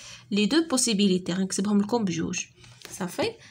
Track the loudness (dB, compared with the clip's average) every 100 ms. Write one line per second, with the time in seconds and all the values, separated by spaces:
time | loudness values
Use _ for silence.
0 | -20 -20 -2 2 4 4 2 0 2 4
1 | 4 2 0 -2 -2 -2 0 2 2 0
2 | 0 -2 -4 -6 -8 _ -20 -20 -16 -10
3 | -8 -4 -4 -4 -14